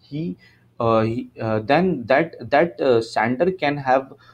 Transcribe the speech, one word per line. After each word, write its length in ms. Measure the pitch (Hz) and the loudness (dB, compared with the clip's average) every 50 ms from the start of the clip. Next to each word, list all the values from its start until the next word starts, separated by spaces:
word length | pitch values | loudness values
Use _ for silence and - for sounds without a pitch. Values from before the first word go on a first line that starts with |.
he, 340 | _ _ 143 151 165 180 180 - - _ _ _ _ _ _ - | _ _ -10 -8 -6 -8 -8 -12 -16 _ _ _ _ _ _ -2
uh, 220 | 120 113 113 110 110 | 0 2 2 2 2
he, 260 | 110 113 127 123 - _ - | 0 -2 -6 -8 -10 _ -8
uh, 200 | 120 110 110 107 | -4 -4 -2 -2
then 460 | 107 - 139 160 185 185 165 131 113 | 0 2 2 2 2 0 -2 -2 0
that, 420 | 98 131 143 165 165 - - 127 110 | 2 2 2 2 0 -6 -12 -4 0
that, 300 | 143 143 170 - - - | 2 2 2 2 -2 -2
uh, 180 | 147 135 120 113 | 2 2 2 2
sender 520 | 113 - - 110 110 117 127 127 175 190 185 | 2 0 -2 -2 0 0 0 0 0 -2 0
can 240 | - 151 143 147 | -2 -2 -2 -2
have, 340 | 143 131 131 127 135 135 - - - _ - | -2 0 0 0 0 0 -4 -12 -20 _ -20